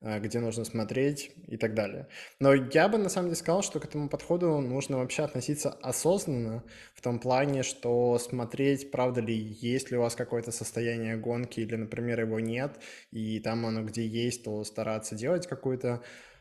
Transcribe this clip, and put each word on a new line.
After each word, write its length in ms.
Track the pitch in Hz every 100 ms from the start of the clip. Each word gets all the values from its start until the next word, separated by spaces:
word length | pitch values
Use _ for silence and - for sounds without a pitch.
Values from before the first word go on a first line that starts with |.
э, 180 | 113 107
где 200 | 107 117
нужно 240 | 117 113
смотреть 680 | 110 117 107 127 139 143 - - -
и 80 | 113
так 180 | 113
далее. 320 | 107 101 - - - - _
Но 140 | 139
я 340 | 139 123 156 190
бы 100 | 220
на 100 | 196
самом 200 | 196 175
деле 60 | 165
сказал, 260 | - 180
что 180 | 196 151
к 40 |
этому 240 | - 151 143
подходу 520 | - - 175 175 151
нужно 380 | 131 131 - 131
вообще 260 | 127 -
относиться 460 | 147 131 120 147 143
осознанно, 920 | - 127 123 156 196 170 127 113 113 - - -
в 60 | -
том 160 | 123 120
плане, 440 | 123 127 143 139
что 540 | 127 - 123 120 123 120
смотреть, 720 | - 127 117 - 139 139 139
правда 280 | - 127 123
ли, 140 | 110
есть 560 | 113 107 104 120 127 131
ли 40 | 123
у 40 |
вас 120 | 117 -
какое-то 360 | 123 117 113
состояние 640 | - 113 - 117 117 113 113
гонки, 440 | 117 120 123 -
или, 160 | 110 113
например, 440 | 110 117 120 117
его 200 | 113 110
нет, 400 | 113 117 143 - - - -
и 280 | 117 110 110
там 260 | 110 113 117
оно 160 | 113
где 240 | 110 107 113
есть, 380 | 113 120 117
то 200 | 110 107
стараться 520 | 104 - 110 110 - 107
делать 300 | 123 175 175
какую-то, 540 | 120 135 127 127 120 - - - -